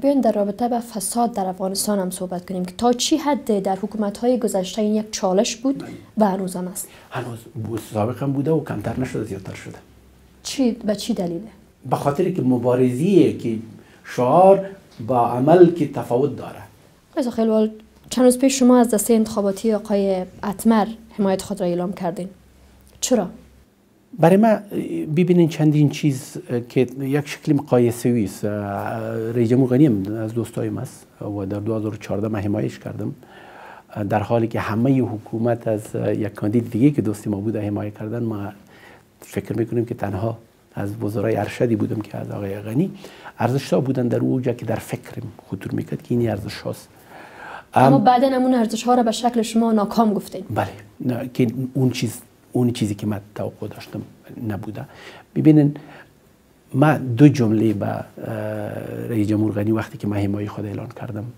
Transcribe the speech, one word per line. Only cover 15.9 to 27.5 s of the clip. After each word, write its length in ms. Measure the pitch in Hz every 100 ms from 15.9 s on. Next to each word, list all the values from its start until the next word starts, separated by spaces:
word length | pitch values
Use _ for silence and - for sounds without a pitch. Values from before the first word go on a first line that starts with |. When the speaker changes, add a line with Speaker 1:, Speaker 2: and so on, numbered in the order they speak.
| 120 117 120 139 113
Speaker 2:
داره. 260 | 82 90 - - _ _ _
Speaker 1:
آقای 120 | -
زاخیلوال، 460 | 240 226 226 220 220 214 - _ -
چند 140 | -
روز 140 | 254 247
پیش 200 | 269 269
شما 200 | 247 247
از 120 | 240
دسته 240 | - -
انتخاباتی 580 | 226 220 220 202 196 226
آقای 520 | 208 214 202 196 185 185 -
اتمر 440 | 214 190 226 226 208 - - -
حمایت 240 | 196 190
خود 180 | - 196
را 60 | 180
اعلام 260 | 175 180
کردین. 360 | 180 180 190 180 - _ _ - _ _ -
چرا؟ 280 | - 247 180 - - - _ _ _ _ _ -
Speaker 2:
برای 180 | 160 196
من، 260 | 226 208 - - - 165 160 151
ببینین، 320 | 175 175 165
چندین 400 | - 156 147 143
چیز 480 | - 151 127 - - - 120 117
که 180 | 135 123 127
یک 280 | 135 143 143
شکل 240 | - -